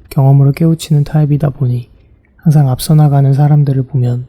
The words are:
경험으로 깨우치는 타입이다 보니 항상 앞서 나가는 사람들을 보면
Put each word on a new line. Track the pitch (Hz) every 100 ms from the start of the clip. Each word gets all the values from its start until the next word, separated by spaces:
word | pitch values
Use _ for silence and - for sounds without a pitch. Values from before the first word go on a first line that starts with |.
| -
경험으로 | - 135 139 139
깨우치는 | - 165 160 - 151
타입이다 | 143 156 147 143 147
보니 | - 127 123 123 _ _ _ _ _
항상 | 165 151 139
앞서 | 127 - 156
나가는 | 147 139 135
사람들을 | 139 147 151 139 135
보면 | 131 131 123 123